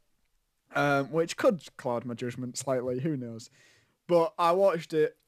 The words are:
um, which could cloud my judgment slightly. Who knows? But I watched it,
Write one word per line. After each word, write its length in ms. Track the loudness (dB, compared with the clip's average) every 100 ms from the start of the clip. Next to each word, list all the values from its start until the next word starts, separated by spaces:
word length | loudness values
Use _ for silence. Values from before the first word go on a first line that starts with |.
| _ _ _ _ _ _ _ 0
um, 360 | 2 2 0
which 260 | -2 -2 2
could 240 | 2 2 -4 -8
cloud 260 | -4 -4
my 100 | -4
judgment 440 | -6 -8 -6 -10 -6
slightly. 420 | -2 -2 -2 -4
Who 160 | -4 -4
knows? 340 | -8 -12 -16 _ _ _ _ _ 2
But 260 | 2 2 2
I 140 | 2
watched 420 | 4 4 2 0
it, 220 | 0 0 -2